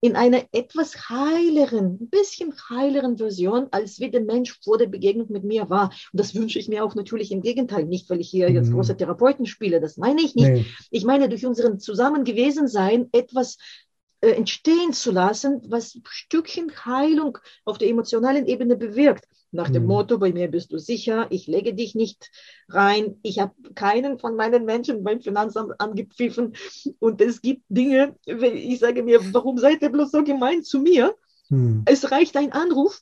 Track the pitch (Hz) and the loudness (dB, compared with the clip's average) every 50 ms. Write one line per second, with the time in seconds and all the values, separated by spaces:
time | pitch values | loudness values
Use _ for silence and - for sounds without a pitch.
0 | - 240 214 - 233 247 247 247 247 _ - 226 247 - - 311 320 - - - | 4 2 2 4 4 4 4 4 0 _ -4 -6 -6 -4 -4 -6 -6 -6 -6 -18
1 | - - 233 247 277 294 320 339 339 339 311 302 285 269 233 220 196 185 175 196 | -14 -10 -6 -4 -2 0 0 2 2 2 2 2 2 2 2 0 0 -2 -2 -4
2 | 233 240 - 392 403 392 - - 370 320 269 - - - 240 247 269 285 277 277 | -10 -2 0 0 0 0 -4 -10 -10 -10 -10 -12 -14 -10 -6 -2 -2 0 0 0
3 | 254 254 240 220 220 220 202 185 175 185 214 247 269 269 - 196 220 202 - - | -2 -2 -4 -2 -4 -6 -4 -2 -2 0 0 -2 -2 -2 -4 -4 -4 -6 -8 -10
4 | 220 247 - 247 220 214 220 247 247 240 - _ - - 214 220 240 196 196 196 | -10 -2 -2 -2 -2 0 -2 -2 -2 -4 -8 _ -2 0 2 2 2 0 -2 -2
5 | 185 196 202 226 233 214 214 202 185 202 214 220 208 165 175 196 202 190 - - | 0 0 0 0 -2 -6 -8 -8 -6 -4 -4 -4 -2 0 0 0 0 0 -4 -10
6 | - - - 180 202 196 - 208 226 220 - - - - 214 208 214 208 - 214 | -20 -10 -4 -4 -4 -2 -2 -4 -4 -4 -4 -6 -6 -6 -4 -4 -4 -4 -4 -6
7 | 202 - 220 214 208 196 202 190 180 220 240 240 262 247 208 202 156 156 180 185 | -10 -8 -6 -8 -6 -6 -6 -4 -4 -4 -2 -2 -4 -4 -2 -4 -4 -4 -4 -8
8 | - _ 180 175 170 - - 185 185 175 127 - 120 117 120 120 120 117 - - | -6 _ -6 -6 -6 -4 -2 0 2 4 4 4 2 2 2 0 0 0 -2 -2
9 | 185 165 175 - 240 262 277 - 254 196 - _ 220 196 170 165 151 156 156 - | -4 -6 -2 2 2 2 2 2 -4 -8 -8 _ -4 0 0 0 0 -2 -6 -2
10 | 170 226 285 311 330 269 - 247 139 135 127 123 110 - - - - _ - - | -2 0 2 2 0 0 4 4 4 6 6 2 0 -2 -8 -20 -20 _ -6 -2
11 | 185 226 269 277 277 240 220 208 262 254 240 233 233 240 208 196 - - 208 190 | 0 2 2 4 2 2 0 -2 -4 -4 -2 0 0 0 0 -2 -8 -8 -2 0
12 | 240 277 294 311 269 240 220 208 247 285 285 294 294 262 214 208 190 190 220 240 | 0 0 2 0 -2 -2 0 2 2 2 2 0 0 0 0 0 0 2 2 2
13 | 247 - - 240 247 - 247 262 247 - - _ - - - - _ _ _ _ | 0 2 0 0 0 2 -2 -4 -4 -4 -6 _ -20 -20 -20 -20 _ _ _ _
14 | _ _ _ _ - 226 220 190 226 185 - - _ - 320 339 349 339 254 - | _ _ _ _ 2 4 4 4 0 -4 -4 -4 _ 2 2 4 2 0 -2 -2
15 | - 247 196 185 180 196 214 214 - 277 285 254 - - 220 233 226 - - 240 | -2 -2 0 2 2 2 0 0 -2 -4 -4 -4 -6 -6 -6 -6 -6 -6 -16 -20
16 | - - - - - _ - 330 330 - - - 339 320 294 - - 240 247 262 | -20 -18 -18 -18 -14 _ -4 -4 -4 -4 -8 -10 -10 -10 -10 -12 -10 -6 -2 0
17 | 277 311 320 294 311 294 - - _ - - _ _ - 208 - 226 202 233 233 | 2 2 2 2 0 -2 -6 -8 _ -20 -20 _ _ -8 -6 -2 0 0 0 0
18 | 226 - - 226 226 262 269 285 262 - 247 - 254 233 240 220 226 220 202 233 | -2 -2 -2 0 0 2 0 0 0 0 -2 -2 2 0 0 0 0 -6 0 4
19 | 285 285 214 - _ _ _ _ _ _ - 170 170 147 131 123 175 175 196 208 | 4 4 4 2 _ _ _ _ _ _ -8 -6 -4 -2 0 0 2 2 2 2
20 | 208 202 240 220 196 190 175 175 180 165 151 175 180 _ - 160 156 - 240 226 | 2 0 0 0 2 0 0 0 -4 -2 -4 -4 -6 _ -10 -12 -6 -6 -6 -6
21 | - - 220 220 226 233 214 180 - - 156 196 - 233 202 185 240 196 - 220 | -4 -4 -2 -2 -2 -4 -6 -8 -6 -2 -4 -2 -2 -2 -4 -4 -8 -6 -2 -4
22 | 226 208 - _ - - _ - - - - _ _ _ - 185 196 196 202 214 | -4 -4 -4 _ -20 -20 _ -20 -20 -20 -20 _ _ _ 0 2 2 2 2 2
23 | 214 208 196 _ _ 220 185 214 196 196 _ _ - - - - - 202 208 226 | -2 -4 -8 _ _ -8 -4 -4 -4 -4 _ _ -20 -20 -14 -4 -2 0 0 0
24 | 254 277 277 247 - 233 226 220 220 226 233 240 233 220 220 240 240 - 269 220 | 0 -4 -6 -6 -6 -8 -4 -2 -2 2 2 2 2 2 -4 -4 -2 -4 -6 -4
25 | 190 202 214 240 247 - 196 202 214 226 - 220 220 202 - _ 202 214 220 190 | -2 -4 -4 -4 -4 -4 -2 -2 -2 -2 -4 -8 -8 -8 -8 _ -8 -6 -6 -8
26 | - - _ - 247 233 - - 240 226 226 - - - - - - 277 - _ | -10 -10 _ -4 -4 -4 -2 -2 -4 -4 -6 -12 -18 -18 -18 -12 -12 -12 -8 _
27 | - 226 220 - 214 240 233 - - 247 269 - _ _ 196 208 254 277 269 262 | -2 -2 2 4 2 2 2 -2 -4 -4 -4 -4 _ _ 0 0 2 4 4 4
28 | 277 277 277 _ _ - - 233 240 247 226 - - 240 254 240 226 240 240 247 | 4 2 0 _ _ -12 -6 0 0 0 0 0 -6 -6 -4 0 2 0 2 0
29 | 240 233 233 233 190 190 190 240 240 254 262 247 233 277 311 311 - 285 233 294 | 2 6 6 6 6 4 -2 0 0 0 -4 4 4 4 4 4 0 0 2 0
30 | 294 277 - 302 302 294 277 277 247 254 330 339 330 - - 277 269 330 359 277 | 0 2 2 0 2 2 0 0 0 0 0 0 -4 -2 -4 0 4 4 6 6
31 | 233 339 440 _ _ _ _ _ _ _ 143 135 127 120 113 110 107 - 277 269 | 4 4 2 _ _ _ _ _ _ _ 0 2 2 2 2 0 4 4 4 4
32 | - 269 269 277 349 330 - 277 294 277 - 277 330 359 330 262 277 403 415 - | 4 0 2 2 2 2 2 -2 -2 0 -2 -2 -2 0 2 2 2 0 0 -4